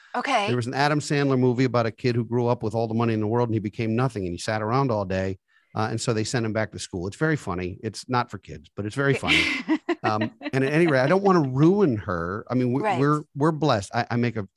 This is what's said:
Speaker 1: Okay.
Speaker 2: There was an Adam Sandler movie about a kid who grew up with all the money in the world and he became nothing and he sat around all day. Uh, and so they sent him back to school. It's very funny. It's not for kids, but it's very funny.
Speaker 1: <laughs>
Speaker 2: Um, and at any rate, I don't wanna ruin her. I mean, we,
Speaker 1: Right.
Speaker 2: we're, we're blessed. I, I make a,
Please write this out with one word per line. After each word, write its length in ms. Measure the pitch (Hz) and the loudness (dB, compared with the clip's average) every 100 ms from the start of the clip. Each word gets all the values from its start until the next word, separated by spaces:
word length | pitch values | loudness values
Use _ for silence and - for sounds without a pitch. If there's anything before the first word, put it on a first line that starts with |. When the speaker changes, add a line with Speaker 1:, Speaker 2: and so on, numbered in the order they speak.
| - | -8
Speaker 1:
Okay. 320 | - 269 247 196 | -6 0 0 2
Speaker 2:
There 100 | 123 | -2
was 100 | 117 | -2
an 80 | |
Adam 240 | 131 147 151 | 0 2 2
Sandler 400 | - 147 139 131 | 0 0 2 4
movie 260 | 127 120 | 4 4
about 220 | 131 120 113 | 2 2 0
a 40 | |
kid 240 | - 127 120 | -2 -2 0
who 80 | |
grew 220 | 110 120 120 | 0 0 0
up 160 | 120 | 0
with 120 | 110 | -2
all 140 | 110 113 | -2 -2
the 60 | |
money 180 | 113 117 | 0 0
in 60 | 110 | 0
the 60 | 104 | 0
world 220 | 120 120 | 0 0
and 40 | |
he 60 | 110 | -2
became 340 | 101 - 113 | -4 -4 -2
nothing 300 | 113 131 107 | 0 0 -2
and 80 | 92 | -6
he 60 | 87 | -6
sat 240 | - 110 | -4 -4
around 280 | 107 123 139 | 0 0 0
all 140 | 107 | 0
day. 340 | 95 95 95 95 _ _ _ | -2 -2 -2 -6 _ _ _
Uh, 140 | 107 110 | -4 -4
and 100 | 117 | -2
so 120 | - | -2
they 120 | 110 | -2
sent 200 | 110 127 | -2 -2
him 80 | 113 | -2
back 200 | 107 107 | -2 -4
to 80 | - | -6
school. 260 | - 92 90 | -10 -6 -6
It's 80 | - | -2
very 200 | 156 151 | -2 -2
funny. 420 | - 90 90 98 | -4 -6 -6 -6
It's 280 | 110 - - | -10 -10 -4
not 200 | 123 120 | -2 -2
for 100 | 101 | -8
kids, 300 | - 76 73 | -14 -18 -16
but 120 | - 101 | -10 -8
it's 100 | 131 | -2
very 180 | 139 | 0
funny. 260 | 127 87 - - 262 269 | 0 2 0 0 -4 -2
Speaker 1:
<laughs> 100 | 320 - 330 | -2 -2 -4
Speaker 2:
Um, 280 | 113 107 113 - 294 | 0 0 -2 -6 -6
and 100 | 135 | -2
at 80 | 135 | 0
any 140 | 151 170 | 2 4
rate, 140 | 135 | 4
I 60 | 131 | 4
don't 140 | 190 | 4
wanna 240 | 202 180 139 | 4 4 2
ruin 440 | 127 160 196 185 107 | 4 4 6 4 2
her. 480 | - 87 85 104 - | -2 -4 -2 -6 -2
I 40 | |
mean, 180 | 123 123 | 0 0
we, 80 | 127 | 0
Speaker 1:
Right. 180 | 214 123 | 0 0
Speaker 2:
we're, 220 | 143 151 - 143 | 2 0 -2 0
we're 160 | 151 | 0
blessed. 380 | 156 151 113 92 | 2 2 2 0
I, 120 | 117 - | -4 -2
I 40 | 120 | 0
make 220 | 120 113 | 0 -2
a, 100 | 98 | -6